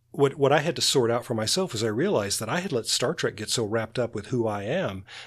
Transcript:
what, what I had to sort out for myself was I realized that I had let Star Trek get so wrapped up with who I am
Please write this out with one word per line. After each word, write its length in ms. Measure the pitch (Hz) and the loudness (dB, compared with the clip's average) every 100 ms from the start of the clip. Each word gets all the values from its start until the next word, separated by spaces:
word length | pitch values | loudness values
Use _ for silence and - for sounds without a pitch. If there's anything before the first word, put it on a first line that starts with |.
| _ | _
what, 240 | - 139 | 2 2
what 160 | 139 139 | 4 4
I 80 | 151 | 4
had 160 | 156 135 | 2 0
to 40 | |
sort 300 | - 143 117 | 2 4 4
out 140 | 120 | 2
for 100 | - | 0
myself 380 | 113 110 185 190 | -2 0 0 -2
was 100 | 107 | -2
I 40 | 113 | 0
realized 520 | 107 196 143 98 - | 0 2 2 0 -2
that 100 | 113 | -2
I 120 | 160 | -2
had 100 | 190 | -2
let 160 | 123 - | -2 0
Star 260 | - 127 | 0 0
Trek 220 | 170 120 | 0 -4
get 140 | 104 107 | -4 -4
so 160 | - | -2
wrapped 340 | 104 113 110 - | 0 -2 -2 -2
up 160 | 117 | -2
with 120 | 107 98 | -4 -2
who 200 | 123 113 | 0 0
I 160 | 101 | -2
am 420 | 101 175 139 95 101 - | -2 -2 -2 -6 -12 -16